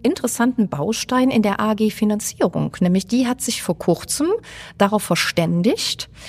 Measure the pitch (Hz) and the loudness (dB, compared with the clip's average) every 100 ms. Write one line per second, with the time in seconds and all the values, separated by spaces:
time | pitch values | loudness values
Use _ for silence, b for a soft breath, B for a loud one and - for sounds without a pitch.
0 | 254 392 233 - 240 254 202 143 170 226 | 0 0 -2 0 0 2 0 0 -2 -4
1 | - 254 262 226 202 196 214 214 214 - | -2 2 4 4 2 0 0 2 0 2
2 | 214 208 - - 180 156 151 - 180 190 | 0 0 -4 0 0 0 -4 0 2 2
3 | - 247 247 254 - - - 165 - 240 | 2 0 0 -2 -4 -4 -4 -2 0 0
4 | - - 330 453 B B B - 202 214 | -2 -2 0 0 B B B 0 2 2
5 | - 170 - - 165 170 208 440 - - | 0 0 0 0 0 2 2 0 -4 -8
6 | - B | -10 B